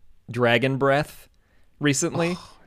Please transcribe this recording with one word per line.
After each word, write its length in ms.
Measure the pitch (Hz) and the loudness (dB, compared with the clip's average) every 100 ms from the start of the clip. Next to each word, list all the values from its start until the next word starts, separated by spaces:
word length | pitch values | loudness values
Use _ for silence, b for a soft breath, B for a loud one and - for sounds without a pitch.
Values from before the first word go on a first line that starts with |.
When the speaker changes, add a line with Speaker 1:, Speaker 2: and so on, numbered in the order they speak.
| - - - | -20 -20 -10
Speaker 1:
Dragon 460 | 120 120 117 131 135 | 0 2 4 2 0
Breath 520 | 139 139 151 - - _ _ _ - _ | 2 2 -2 -12 -20 _ _ _ -20 _
recently. 560 | 147 139 170 170 170 175 | -2 0 -2 -2 -4 -4
Speaker 2:
Oh, 200 | - - | -12 -20